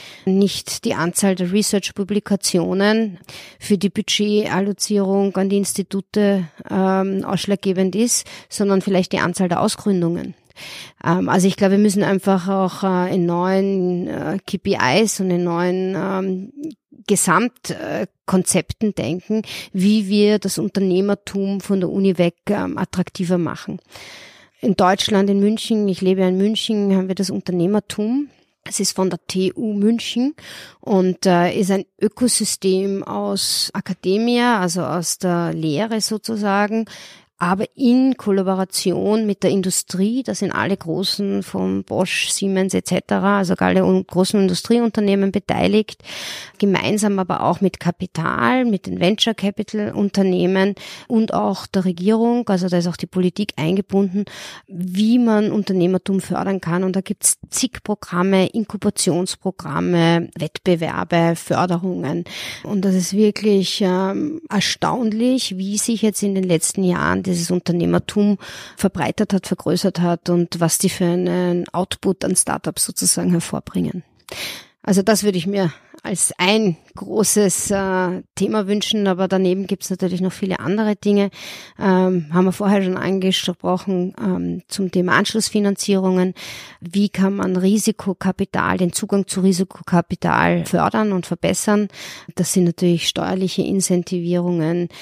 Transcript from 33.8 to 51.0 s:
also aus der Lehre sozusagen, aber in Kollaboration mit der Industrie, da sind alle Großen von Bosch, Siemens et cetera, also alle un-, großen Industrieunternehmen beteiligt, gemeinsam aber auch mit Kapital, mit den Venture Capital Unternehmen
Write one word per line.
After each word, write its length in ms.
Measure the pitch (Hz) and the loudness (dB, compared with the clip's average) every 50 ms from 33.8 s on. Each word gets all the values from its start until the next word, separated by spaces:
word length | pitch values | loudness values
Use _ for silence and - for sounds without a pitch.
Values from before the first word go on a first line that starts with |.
| - - 180 - - 185 190 208 226 240 240 240 240 247 233 202 | -6 -6 -8 -4 0 0 2 2 2 2 2 2 4 2 2 2
also 220 | 180 175 165 180 160 | 2 0 0 -2 -2
aus 360 | 127 147 180 160 - - - | -2 -2 -2 -2 -4 -4 -2
der 340 | - 180 175 170 170 165 160 | 0 0 2 2 0 -2 -2
Lehre 480 | 165 160 156 147 143 214 220 226 220 | -2 -2 -2 0 0 -2 -2 -2 -4
sozusagen, 840 | 202 208 220 208 - - 226 208 208 202 196 202 208 202 220 226 226 - - - - - - - _ _ _ | -2 -2 -4 -6 -4 -6 -4 -2 0 2 2 2 2 0 0 -2 -4 -4 -10 -18 -20 -20 -20 -20 _ _ _
aber 280 | _ 175 175 190 190 - - _ | _ 0 0 0 0 -2 -6 _
in 400 | - 277 240 240 254 262 269 247 | 0 2 4 4 6 4 2 2
Kollaboration 1120 | - - 208 196 196 185 190 190 190 190 185 - - - 190 175 180 190 196 214 226 220 | 0 0 0 2 2 2 0 0 0 -2 -2 -4 -2 0 0 0 0 2 2 2 2 2
mit 180 | 208 196 - - | 0 -2 0 2
der 60 | 170 | 2
Industrie, 720 | 147 196 180 190 165 - - - - 180 190 214 233 262 262 | 2 2 0 0 -2 -2 -4 -4 -2 0 0 0 0 -2 -4
da 100 | - 202 | -4 -4
sind 200 | - 202 175 - | -2 -2 -2 -2
alle 240 | - 104 160 196 | -2 0 0 -2
Großen 640 | 190 - 165 - 170 196 - - - 208 196 196 202 190 | -4 -4 -4 -4 -2 -2 -2 -2 -2 -2 -2 -2 -4 -4
von 400 | - - 190 185 95 95 - - | -4 -4 -4 -2 -2 -2 -4 -4
Bosch, 460 | - 104 117 190 175 - - - - | -4 -2 -2 0 0 -2 -4 -4 -4
Siemens 440 | - - 196 196 190 185 190 190 185 | -2 -2 -2 0 0 0 0 0 0
et 140 | 185 - | -2 -2
cetera, 520 | - 175 - - - 202 196 185 196 202 202 | -2 -4 -4 -2 -2 -2 0 2 2 2 2
also 160 | 190 170 180 | 2 0 0
alle 280 | - 185 180 180 185 185 | 0 2 2 4 4 4
un-, 240 | 185 190 190 185 | 4 2 2 0
großen 320 | - - 175 190 - - 208 | 0 0 0 2 2 2 2
Industrieunternehmen 960 | 190 185 180 - - - 233 240 240 220 - 220 208 202 196 196 196 196 190 | 2 2 0 -2 0 0 0 2 2 0 0 0 2 2 2 2 2 0 0
beteiligt, 680 | 202 - - - - 175 185 202 214 214 - - - - - - - - - - - - - - _ | -2 -2 -2 0 2 2 4 4 2 2 0 -8 -16 -18 -16 -14 -12 -10 -10 -12 -12 -14 -18 -4 _
gemeinsam 600 | 208 202 185 - - 117 214 208 208 214 202 190 | 2 2 2 2 2 0 0 2 2 0 0 0
aber 240 | 185 180 185 - - | 0 -2 -2 0 0
auch 160 | 139 175 - | 0 0 2
mit 220 | 202 180 - - | 0 0 0 0
Kapital, 840 | - 175 - - 185 - - - 160 - - - 240 233 247 262 254 | -4 -4 -4 -4 -10 -6 -4 -4 -2 -2 0 2 2 2 2 2 2
mit 240 | 240 208 185 - | 2 0 -2 -2
den 140 | 190 180 180 | -6 -4 0
Venture 320 | 170 175 214 - - 233 214 | 2 2 2 2 0 -2 -2
Capital 580 | - 196 202 196 - 202 - - 214 208 208 | -2 -2 -4 -2 -4 -8 -6 -4 -6 -6 -4
Unternehmen 840 | - - 202 196 - 196 190 190 180 180 180 180 190 190 190 202 196 - - - - - | -2 -2 -2 0 2 2 2 2 2 2 2 2 4 2 2 2 0 -4 -10 -18 -18 -18